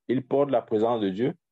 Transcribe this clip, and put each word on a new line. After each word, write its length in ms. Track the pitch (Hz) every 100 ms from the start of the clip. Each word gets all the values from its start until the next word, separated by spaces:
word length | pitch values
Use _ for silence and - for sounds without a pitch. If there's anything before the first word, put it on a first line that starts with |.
| -
Il 180 | 127 127
porte 240 | 135 139
la 100 | 123
présence 400 | - 107 113 120
de 80 | 101
Dieu 260 | 95 135 185 _